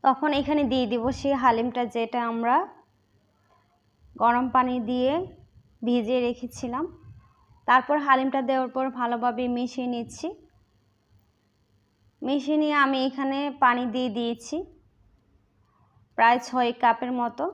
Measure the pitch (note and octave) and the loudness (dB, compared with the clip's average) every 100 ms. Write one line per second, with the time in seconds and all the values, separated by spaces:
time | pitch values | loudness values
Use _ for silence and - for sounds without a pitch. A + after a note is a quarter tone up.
0 | C4+ C4 D4+ C#4+ C#4 D4 C4+ C4 A#3+ A#3 | 2 2 0 0 0 0 2 0 0 0
1 | A#3+ C4 C#4 C#4 B3 A3+ A#3+ B3 A#3+ A#3+ | -2 -2 -2 2 2 2 0 -2 -4 -2
2 | A3+ A#3+ A#3 A3+ A#3 C4+ F#4+ - _ _ | -4 -2 -2 -2 2 2 2 -10 _ _
3 | _ _ _ _ _ _ _ _ _ _ | _ _ _ _ _ _ _ _ _ _
4 | - - A#3 A#3+ B3+ C4 B3+ B3 A3 B3 | -20 0 2 2 2 0 0 -2 -2 0
5 | B3+ D#4 F#4 - - - _ _ A#3 B3 | 0 0 -4 -12 -20 -20 _ _ 0 0
6 | G#3+ B3+ A#3+ A#3+ A#3+ - B3 B3 E4+ - | 0 0 0 -4 -10 -10 -8 -6 -6 -10
7 | - - - _ _ - - B3+ B3+ D4 | -20 -20 -20 _ _ -10 4 4 4 0
8 | C#4+ C4 C4 C4+ C4 C4 B3+ B3+ C4 B3 | 4 4 4 0 0 0 0 -2 -4 -2
9 | A#3+ A#3+ B3 A#3 B3 A#3+ B3 C4 B3 A#3+ | -2 0 -2 0 -2 -2 -4 -4 -4 -6
10 | - - E4+ G#4 - _ _ _ _ _ | -8 -8 -10 -10 -20 _ _ _ _ _
11 | _ _ _ _ _ _ _ _ _ _ | _ _ _ _ _ _ _ _ _ _
12 | _ _ B3 C#4+ C#4 D4+ D4+ D4 C4+ C4+ | _ _ -4 -4 0 0 2 2 2 2
13 | C4 C4 C4+ C4+ C#4+ C#4 C4 B3 B3 B3 | -2 -2 -4 -4 -6 2 2 2 -2 -2
14 | B3+ G#3+ A#3 A#3 - D#4 F#4+ - _ _ | -4 -2 -4 -6 -8 -8 -8 -16 _ _
15 | _ _ _ _ _ _ _ _ _ _ | _ _ _ _ _ _ _ _ _ _
16 | _ - A3+ B3 - B3+ A#3+ A#3+ A#3+ A3+ | _ 4 4 4 0 0 0 2 2 2
17 | B3 B3 A#3+ A#3 D#4+ | -2 -2 -4 -4 -6